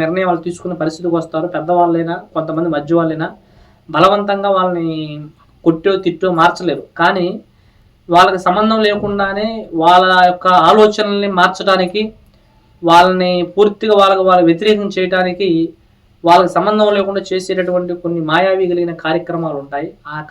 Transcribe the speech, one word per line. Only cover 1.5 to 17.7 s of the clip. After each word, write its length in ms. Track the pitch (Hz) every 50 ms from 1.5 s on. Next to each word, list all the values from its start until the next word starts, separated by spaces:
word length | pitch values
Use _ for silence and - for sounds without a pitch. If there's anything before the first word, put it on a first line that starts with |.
| -
పెద్దవాళ్ళైనా 600 | 156 151 160 175 175 175 170 165 165 165 165 170 - - - -
కొంతమంది 360 | 160 156 156 156 160 170 175 156
మధ్య 220 | 147 - 147 165 170
వాళ్ళైనా 280 | 165 160 156 156 160 - - - _ _ _ _ - _ _ _ _ -
బలవంతంగా 600 | 151 151 170 190 202 202 202 202 202 196 196 202 196 190
వాళ్ళని 320 | 185 180 180 175 165 165 160 156 156 151 147 147 151 151 - _ _ _ _ _ -
కొట్టో 280 | 170 160 160 - 202 196 185 -
తిట్టో 260 | 175 160 - 185 185 175 160
మార్చలేరు. 440 | 165 175 - - 180 170 139 101 - - - -
కానీ 260 | 170 175 - 190 170 175 208 - - _ _ _ _ _ _ _ _ _ _ _ _ -
వాళ్ళకి 320 | 170 175 185 208 190 180 185 185
సంబంధం 340 | 180 202 214 220 226 220 214 208
లేకుండానే 600 | 208 202 208 202 202 202 196 196 196 202 214 226 226 220 214 - 165 165 160
వాళ్ళ 280 | 165 180 180 185 185 185 185 180 180
యొక్క 160 | 180 180 - 185 180 185 - -
ఆలోచనల్ని 600 | - 220 214 214 208 - 214 202 202 202 202 202 196 180
మార్చడానికి, 640 | 175 185 185 - 180 196 190 185 185 180 180 208 214 220 - - _ _ _ _ _ _ _ _ _ _ _ _ 170
వాళ్ళని 500 | 170 165 175 180 185 185 185 180 180 180 175 175 170 -
పూర్తిగా 400 | 196 208 208 202 - 214 220 214 202
వాళ్ళకి 220 | 196 190 196 190 185 190
వాళ్ళు 160 | 180 180 180 165
వ్యతిరేకం 360 | 165 165 214 214 214 208 202 196 196 190
చేయడానికి 540 | 185 180 190 185 185 180 175 180 202 185 165 165 165 165 - _ _ _ _ _ _ _ _ _ -
వాళ్ళకి 300 | 170 - - 185 165 - -
సంబంధం 280 | 190 208 214 214 214 208 202 202
లేకుండా 220 | 196 196 196 196 190 - 190
చేసేటటువంటి 600 | 185 185 - 190 185 180 175